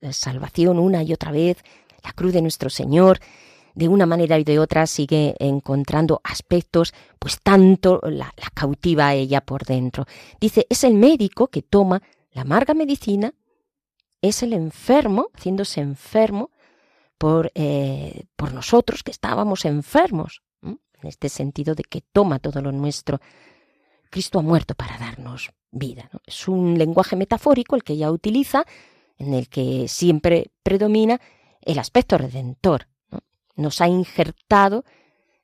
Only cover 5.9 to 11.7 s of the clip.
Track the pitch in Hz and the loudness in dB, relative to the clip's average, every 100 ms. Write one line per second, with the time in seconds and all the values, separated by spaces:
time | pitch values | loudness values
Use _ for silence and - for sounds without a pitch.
5.9 | 151 160 156 - - - 175 - 170 170 | 0 0 0 -4 -12 -2 -2 0 0 0
6.9 | - _ _ 135 - - 196 190 185 185 | -4 _ _ -10 -4 4 8 8 6 4
7.9 | 180 - 143 131 - - - 143 143 175 | 0 -2 -6 -10 -14 -12 -6 -4 -2 0
8.9 | 156 143 139 135 139 - 135 - 131 127 | 2 2 2 0 -2 -2 -8 -4 -4 -4
9.9 | - 131 - - _ 208 - - 247 262 | -6 -10 -14 -20 _ 0 2 0 2 4
10.9 | 208 254 302 202 - 254 151 - | 6 6 6 0 0 -2 -2 0